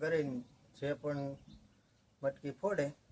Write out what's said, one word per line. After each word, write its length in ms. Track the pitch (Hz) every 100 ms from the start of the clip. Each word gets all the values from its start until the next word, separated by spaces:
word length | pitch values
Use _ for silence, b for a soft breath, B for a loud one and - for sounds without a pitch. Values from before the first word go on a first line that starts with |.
કરીને 340 | 156 165 143 127 123 - - -
જે 100 | 139 143
પણ 180 | 147 143 139 139 - - - _ _ _ _ -
મટકી 320 | 139 - 143 -
ફોડે 260 | 202 190 143 - _